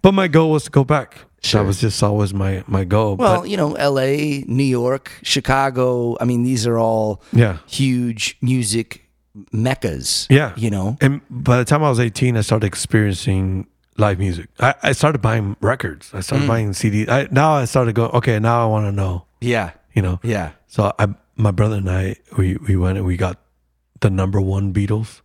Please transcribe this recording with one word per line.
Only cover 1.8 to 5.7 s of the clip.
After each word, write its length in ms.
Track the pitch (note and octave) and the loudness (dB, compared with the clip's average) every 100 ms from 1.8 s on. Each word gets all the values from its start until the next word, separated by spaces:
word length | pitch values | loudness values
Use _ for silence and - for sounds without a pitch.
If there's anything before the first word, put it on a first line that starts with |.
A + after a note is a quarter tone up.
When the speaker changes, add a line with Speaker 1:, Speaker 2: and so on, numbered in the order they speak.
| A2 - | -2 0
Speaker 1:
always 300 | G#2 G#2 G2+ | 0 0 -2
my, 280 | G2 G2 F#2+ - | -2 -2 -4 -2
my 160 | G2 | -2
goal. 320 | F#2 G#2 A2 F#2+ | 0 0 0 0
Speaker 2:
Well, 260 | A#3 - | 2 2
Speaker 1:
But 80 | F3 | -2
Speaker 2:
you 60 | G3+ | -2
know, 180 | D3 - | -2 0
L 220 | C#3+ C3+ | 0 0
A, 460 | C3 C#3+ D3+ C#3 C3+ | -2 -2 -2 -4 -4
New 160 | B2 C#3 | 0 0
York, 460 | B2 B2 C3+ - - | 0 -2 -4 -8 -14
Chicago. 960 | - C#3+ - C3+ C#3 | -4 -2 0 0 0